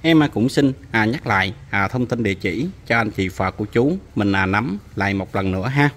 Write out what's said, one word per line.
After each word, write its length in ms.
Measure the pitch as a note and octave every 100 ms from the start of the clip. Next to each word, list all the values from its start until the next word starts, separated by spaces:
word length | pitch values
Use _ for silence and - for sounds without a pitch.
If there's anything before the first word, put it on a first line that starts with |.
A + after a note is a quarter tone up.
Em, 200 | E3 D#3+
à, 60 | D3
cũng 200 | - B2
xin, 240 | - C#3 C3 -
à, 140 | A2+
nhắc 220 | G#2+ C#3+ B2+
lại, 280 | G2 F#2+ - -
à, 180 | G2+ G2
thông 180 | - A#2+
tin 160 | A#2+
địa 120 | G#2
chỉ 320 | F#2+ G2+ F2+ F3 - -
cho 100 | A#2
anh 140 | G#2
chị 180 | G2 F#2
và 220 | - F#2+
cô 140 | - G#2
chú 240 | A#2 C3+ G3 -
mình, 180 | - G2+
à, 140 | G2 F#2+
nắm 320 | G2+ B2 G2 - -
lại 180 | G2
một 220 | G2 F#2 G2
lần 160 | F#2+
nữa 160 | F#2 G#2
ha. 200 | C#3 C#3+